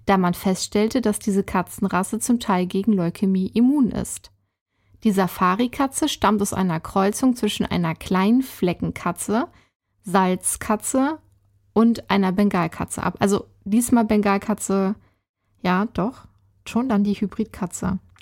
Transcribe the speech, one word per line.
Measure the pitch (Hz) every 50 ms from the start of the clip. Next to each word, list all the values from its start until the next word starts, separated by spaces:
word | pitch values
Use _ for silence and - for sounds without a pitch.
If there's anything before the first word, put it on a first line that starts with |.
| -
da | - 196
man | 190 180 175 175
feststellte, | - - 196 185 - - - - 208 214 226 - 262
dass | 240 214 202 -
diese | - 214 190 196
Katzenrasse | 196 - - 190 170 - - - 202 190 190 180 196 - 226 220
zum | - - 240 240
Teil | - - 190 185 180
gegen | 180 - 190 196 226
Leukämie | 208 185 170 170 - - 202 190 190 185 185 -
immun | - 226 247 254 285 302 254 -
ist. | - - - - - - - - _ _ _ _ _ _ _ _ _ _ _ _ _ _ -
Die | 220
Safari-Katze | 185 196 190 180 - - 190 180 185 208 247 240 - - 277 269 - - 320 294
stammt | - - - 202 214 208
aus | 208 -
einer | - - 190 180 160 160
Kreuzung | - - - 196 190 202 214 - 262 262 247
zwischen | - - 208 - - -
einer | - - 175 175 160 160
kleinen | - - - 196 185 190 208 233 262
Fleckenkatze, | 262 - - - 190 175 170 - - 165 - - - 175 175 - - - 208 233 330 349 - _ _ _ _ _ _ _ _ _ _
Salzkatze | 202 175 196 190 185 185 185 - - - - - - 214 214 - - - 262 269 294 320 311 _ _ _ _ _ _ _ _ _ _
und | - 208 233 233 226 - - -
einer | 196 202 196 190
Bengalkatze | 185 202 208 202 - 180 165 165 - - - - - -
ab. | - 180 - -
Also | 202 196 202 - - - _ _ -
diesmal | 196 208 240 240 - 254 240 220
Bengalkatze, | 214 214 208 202 202 196 202 - - 208 - - - 190 196 190 190 214 - _ _ _ _ _ _ _ _ _ _ _ _
ja | - 180 180 190 208
doch, | - - - 180 240 262 - - - _ _ _ _ _ _ _
schon | - - 226 254 262
dann | 214 202
die | 202 208 202
Hybridkatze. | - 214 185 - - 214 - - - 196 170 - - 185 185 190 190 - _ _ -